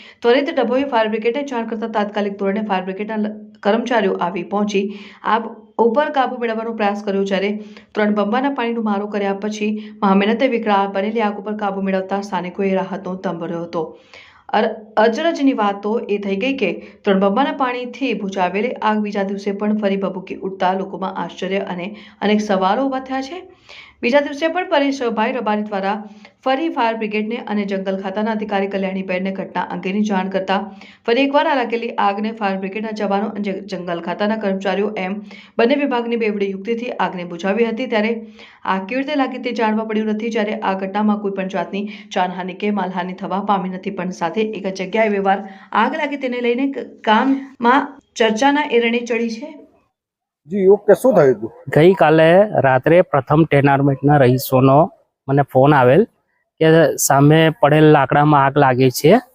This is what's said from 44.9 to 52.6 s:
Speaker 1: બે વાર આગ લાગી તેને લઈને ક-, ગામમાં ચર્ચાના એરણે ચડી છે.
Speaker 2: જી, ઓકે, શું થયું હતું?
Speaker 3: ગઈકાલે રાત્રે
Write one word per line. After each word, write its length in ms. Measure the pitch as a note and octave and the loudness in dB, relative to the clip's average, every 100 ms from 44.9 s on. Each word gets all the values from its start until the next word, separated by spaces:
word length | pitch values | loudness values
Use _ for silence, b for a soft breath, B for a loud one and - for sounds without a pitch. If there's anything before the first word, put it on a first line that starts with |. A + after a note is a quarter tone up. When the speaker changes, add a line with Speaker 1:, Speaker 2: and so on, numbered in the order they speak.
| A3 A3 | 0 0
Speaker 1:
બે 100 | G3+ | 0
વાર 300 | G3 G3 B B B | 0 0 B B B
આગ 240 | - B3 D#4+ | 0 0 0
લાગી 200 | D4 C#4+ | -4 -4
તેને 240 | C4 B3 | -6 -4
લઈને 320 | A#3+ A#3+ C#4 | -2 0 -2
ક-, 100 | C4+ | -4
ગામમાં 1160 | - - - A3 C4 C4+ - - A#3 C4+ C#4+ - _ - | -10 -8 0 2 2 -2 -4 -2 2 2 0 -10 _ 0
ચર્ચાના 460 | A3 G#3+ C#4 C#4+ D4 | 0 2 2 2 0
એરણે 300 | A#3 A#3 A#3 | 0 2 0
ચડી 300 | A#3 A#3 A#3 | -2 -2 -2
છે. 280 | A3 D4+ D#4 - _ _ _ _ _ _ _ D3 | -6 -12 -16 -20 _ _ _ _ _ _ _ _
Speaker 2:
જી, 200 | G3+ F#3+ | 2 6
ઓકે, 280 | G3+ - | 6 6
શું 200 | F#3+ C4 | 4 6
થયું 220 | G3+ C#3 A2 | 6 6 4
હતું? 140 | A2 - - | -2 -10 0
Speaker 3:
ગઈકાલે 720 | D3 E3+ F#3+ D#3+ D#3+ D#3+ F3 | 6 6 8 6 6 8 6
રાત્રે 600 | G#3+ C#3 | 6 4